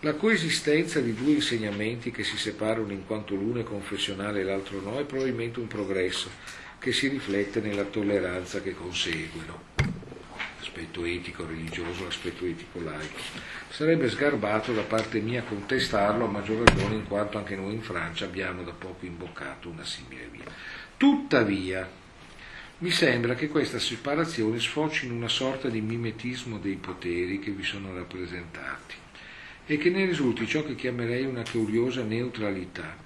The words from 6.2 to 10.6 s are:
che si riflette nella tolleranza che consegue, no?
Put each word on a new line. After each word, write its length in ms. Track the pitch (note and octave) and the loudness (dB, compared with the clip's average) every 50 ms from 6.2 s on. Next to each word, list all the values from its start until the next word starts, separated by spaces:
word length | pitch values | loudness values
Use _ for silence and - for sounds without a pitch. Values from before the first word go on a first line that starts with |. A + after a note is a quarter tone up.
| - - - - - - - - - - - - | -4 -6 -8 -12 -14 -14 -14 -14 -14 -16 -14 -4
che 140 | - B2+ | -2 0
si 160 | A#2 - C#3 C3+ | 2 4 4 2
riflette 520 | C#3 C3 - G#2 G2 G2+ G2+ G2+ - A2+ | 2 0 0 0 2 2 2 2 2 0
nella 240 | G2+ G#2+ G2+ G2+ G2+ | 0 2 0 0 0
tolleranza 800 | G2 - A2 G2+ G2+ G#2 G2 F2 F2+ F2 F#2 F2+ - - G2+ | 0 0 0 2 4 4 4 4 2 0 -2 -4 -4 -6 -4
che 100 | F#2 F#2+ F2+ | -4 -4 -6
consegue, 720 | - E2+ F2+ F2+ - - F2+ D#2+ D#2+ D#2+ D#2+ D#2+ D#2+ D#2 | -4 -8 -6 -2 -2 0 0 0 -2 -4 -6 -8 -8 -10
no? 220 | E2 E2+ E2 - - - - - - - - - - - - - - - - - - - - | -10 -12 -12 -14 -10 -2 0 0 0 0 -6 -8 -12 -14 -14 -14 -14 -10 -10 -10 -10 -10 -12